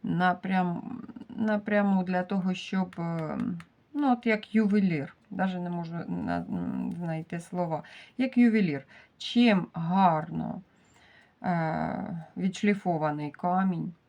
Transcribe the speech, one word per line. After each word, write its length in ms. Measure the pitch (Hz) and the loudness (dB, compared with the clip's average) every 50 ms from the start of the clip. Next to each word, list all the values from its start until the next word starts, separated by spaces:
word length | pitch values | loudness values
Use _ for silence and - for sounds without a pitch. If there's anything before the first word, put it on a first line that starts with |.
| - | -2
напрям-, 760 | 196 170 165 180 180 180 180 - 190 190 185 180 180 175 - - - - - - - - - - _ | -2 0 2 4 2 2 2 -2 0 0 2 2 0 -2 -4 -6 -10 -12 -12 -12 -14 -14 -16 -16 _
напряму 720 | - - 220 214 214 208 208 214 208 208 202 202 196 190 185 | -6 -2 0 0 0 0 0 2 2 2 4 4 4 2 2
для 200 | 180 185 180 180 | 2 0 -2 -2
того, 320 | 180 196 196 180 190 185 | 0 -2 -2 0 0 -2
щоб, 400 | 185 - - - 190 185 180 - - | -2 -6 -4 -2 -2 -2 -2 -4 -8
е, 400 | 170 170 170 165 160 151 147 - - - 180 165 - _ _ _ _ _ - | -6 -4 -4 -4 -4 -4 -4 -4 -4 -4 -4 -6 -10 _ _ _ _ _ -4
ну, 180 | 285 294 269 247 | 0 2 2 2
от 140 | 233 - | 2 2
як 280 | 233 220 214 214 - - | 0 0 0 -2 0 2
ювелір, 640 | 220 220 208 202 214 196 185 170 147 135 - - _ _ _ | 2 4 4 4 4 4 4 2 0 -2 -6 -12 _ _ _
даже 300 | - 190 180 190 185 180 | -4 -2 -2 -2 -2 -2
не 100 | 175 175 | -4 -4
можу 220 | 175 170 170 165 170 170 - - | -4 -6 -6 -6 -8 -8 -6 -6
на-, 380 | - 87 - 87 85 87 175 - | -6 -4 -2 -2 -2 -2 -4 -4
м, 420 | - 87 87 - 64 64 64 60 - 170 | -4 -4 -4 -4 -4 -4 -4 -4 -6 -6
знайти 420 | 175 165 160 160 160 _ - 170 | -4 -4 -4 -6 -6 _ -10 -10
слова, 420 | 170 - - 180 180 165 160 151 - - - - - - _ - | -10 -8 -4 -4 -2 -2 -4 -6 -6 -10 -20 -20 -20 -20 _ -2
як 200 | 254 262 - 240 | -2 0 4 6
ювелір. 480 | 240 233 214 220 196 170 143 139 - _ - - - _ _ _ | 6 6 6 4 4 2 0 -4 -8 _ -20 -20 -20 _ _ _
Чим 480 | - - - 240 240 240 208 185 165 - _ | -12 0 4 6 6 6 6 4 2 -2 _
гарно, 880 | 170 165 165 180 196 196 180 160 156 160 165 165 160 160 - - 185 - _ _ _ _ _ _ _ - _ _ - _ _ _ _ - | -6 -2 0 4 6 6 6 6 4 -2 -4 -6 -6 -4 -4 -6 -10 -12 _ _ _ _ _ _ _ -20 _ _ -20 _ _ _ _ -4
е, 840 | - 175 170 165 160 160 - 78 82 - - 190 - - 165 165 - _ | -2 0 0 0 0 -2 -2 -2 -2 -4 -4 -6 -6 -8 -10 -10 -12 _
відшліфований 920 | - 180 190 185 - - 202 202 202 - 180 170 156 151 151 147 147 151 147 | -2 -2 -2 -2 2 2 2 2 2 0 -2 -2 0 0 0 -2 -2 -6 -8
камінь 640 | 143 - - 180 180 185 190 190 180 165 151 175 170 _ _ | -8 -4 -2 0 2 2 2 2 2 0 -4 -8 -8 _ _